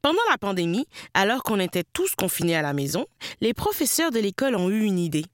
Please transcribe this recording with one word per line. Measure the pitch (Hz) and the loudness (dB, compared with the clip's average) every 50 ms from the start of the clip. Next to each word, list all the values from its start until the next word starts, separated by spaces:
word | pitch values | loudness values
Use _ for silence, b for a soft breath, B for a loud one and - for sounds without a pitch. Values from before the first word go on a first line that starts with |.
Pendant | - 277 330 392 480 440 | 2 2 2 4 2 2
la | 285 | 0
pandémie, | - - 202 196 180 170 170 170 220 302 B B B B B B | 0 0 -2 0 0 0 0 0 0 -2 B B B B B B
alors | - 196 202 240 269 - | 2 2 4 2 0 0
qu'on | - 220 196 | 0 0 0
était | 185 180 - 180 175 _ _ | 0 0 -2 -4 -4 _ _
tous | - 370 381 - | -4 -4 -2 -2
confinés | - 190 180 - - - 170 165 | -2 -2 -2 -2 0 0 2 2
à | 160 | 2
la | 151 143 143 | 0 0 0
maison, | 143 139 139 156 180 262 - _ B B B B B | -2 -2 -2 -2 -4 -4 -6 _ B B B B B
les | - 226 240 | -2 0 0
professeurs | - - 415 403 - 311 - - - 330 330 | 0 -2 -2 0 0 -2 0 0 0 0 0
de | 240 226 | 0 0
l'école | 214 202 185 - 269 277 247 | 0 0 0 0 0 0 2
ont | 196 180 185 | 2 0 0
eu | 202 220 214 | 2 2 2
une | 208 190 180 | 2 2 0
idée. | 175 165 151 151 156 - | 0 0 -2 -2 -4 -4